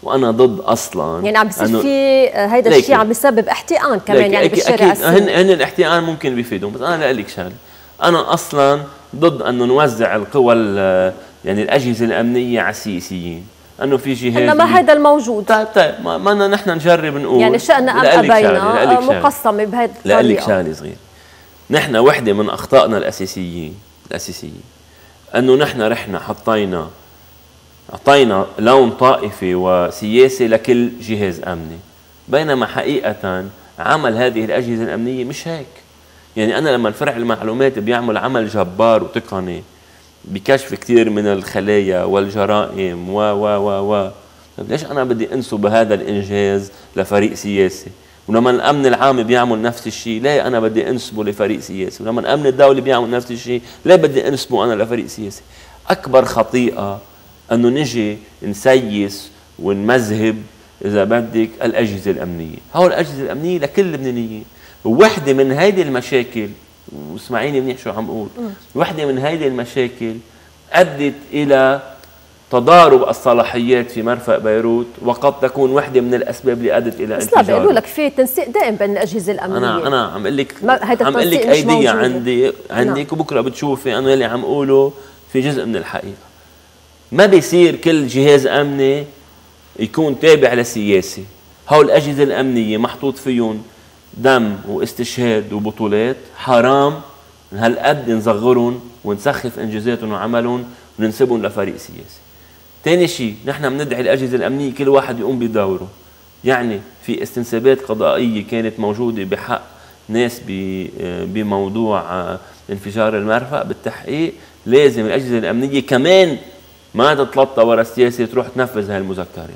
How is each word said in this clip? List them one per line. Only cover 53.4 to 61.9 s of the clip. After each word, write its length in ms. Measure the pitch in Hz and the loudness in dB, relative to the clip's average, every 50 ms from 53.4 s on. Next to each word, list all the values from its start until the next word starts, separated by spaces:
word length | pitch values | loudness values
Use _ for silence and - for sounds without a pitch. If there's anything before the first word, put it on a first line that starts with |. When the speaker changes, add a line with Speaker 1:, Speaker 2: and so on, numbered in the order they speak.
| - 120 123 120 120 - - - - | -6 -6 -6 -6 -6 -10 -20 -8 4
Speaker 1:
ليه 120 | 165 180 | 4 6
بدي 320 | 180 156 147 135 131 - - | 6 6 2 0 0 0 0
انسبه 360 | 143 127 - - 127 107 101 | -2 -4 -4 -2 0 0 2
انا 180 | 120 117 104 107 | 2 2 0 0
لفريق 240 | 113 120 117 82 | -2 -2 -6 -6
سياسي؟ 360 | - - - 110 98 98 - - - - - - - - - _ - | -8 -10 -10 -12 -12 -12 -14 -20 -20 -20 -20 -20 -20 -20 -20 _ -4
اكبر 360 | 185 - - 135 127 131 117 | -4 -4 -2 2 4 4 4
خطيئه 760 | - - 120 110 - - 127 123 110 - - 101 101 98 104 - - - - - _ _ _ _ - 113 | 4 0 -2 -2 0 0 0 0 0 -2 -4 -8 -8 -8 -10 -14 -20 -20 -20 -20 _ _ _ _ -2 0
انه 160 | 117 120 120 | 2 2 2
نجي 500 | 127 143 151 127 117 120 107 107 104 104 - - - _ - | 2 2 -2 -4 -2 -4 -4 -4 -4 -8 -14 -20 -20 _ -10
نسيس 880 | 101 101 - - 135 131 131 123 107 104 104 101 98 98 - - - - - _ _ _ - | -10 -10 -2 2 4 4 4 4 0 -2 -2 -2 -4 -6 -12 -16 -20 -20 -20 _ _ _ -8
ونمذهب، 800 | - 92 101 98 101 208 180 131 117 107 107 110 107 113 107 110 104 - _ _ - _ _ _ - | -4 -4 -2 -2 0 2 2 2 2 0 -2 0 0 -2 -2 -4 -8 -16 _ _ -20 _ _ _ -8
اذا 200 | 101 101 104 95 | -2 0 0 2
بدك، 440 | 101 113 120 113 110 - 113 113 110 - - - | 2 0 -2 -2 -2 -2 -2 -2 -2 -4 -6 -4
الاجهزه 480 | 120 110 - 117 107 | -2 0 0 -2 -2